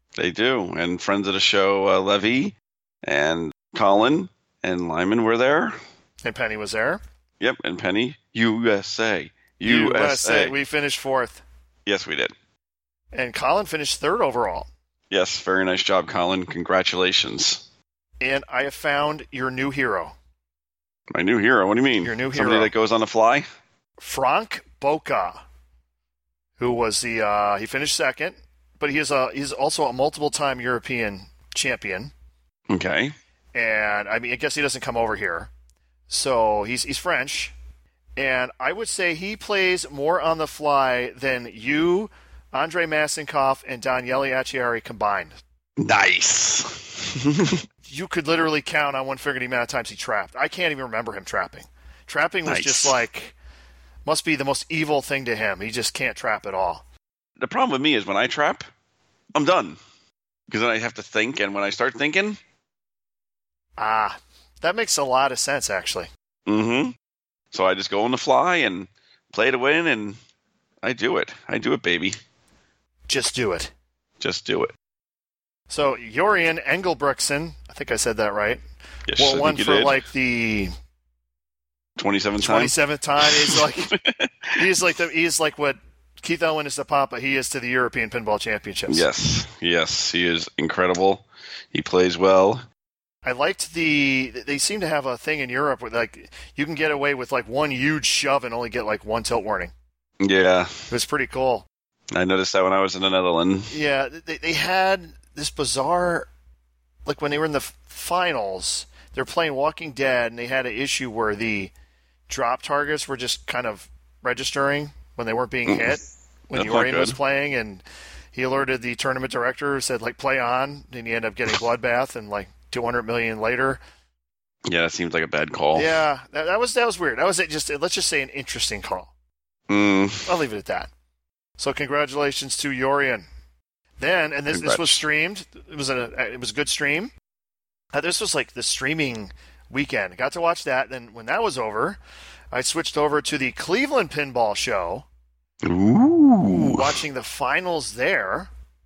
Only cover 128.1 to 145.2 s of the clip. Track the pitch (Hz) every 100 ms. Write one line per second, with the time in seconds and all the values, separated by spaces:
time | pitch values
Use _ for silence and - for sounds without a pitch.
128.1 | 151 135 139 135 117 - 104 - 92 -
129.1 | _ _ _ _ _ - 101 101 98 98
130.1 | 104 - 180 139 104 - 92 - - _
131.1 | _ _ _ _ - - 135 143 143 147
132.1 | 139 143 139 135 - 143 131 131 139 135
133.1 | 113 82 - - _ _ _ _ - 139
134.1 | 180 156 143 143 160 156 - 165 - 151
135.1 | 151 165 202 - - - 151 135 127 117
136.1 | 110 117 123 123 117 147 - 143 151 240
137.1 | - _ _ _ _ _ _ _ 143 156
138.1 | 175 - 151 123 - 117 - 131 160 143
139.1 | 113 98 - - - - 127 143 - 92
140.1 | 92 131 175 170 170 - 131 120 127 117
141.1 | 110 110 175 226 131 110 107 143 202 -
142.1 | - - - - 123 131 165 160 - 147
143.1 | 147 - 147 131 - - 196 277 277 175
144.1 | 151 143 123 113 104 - 104 87 101 -
145.1 | _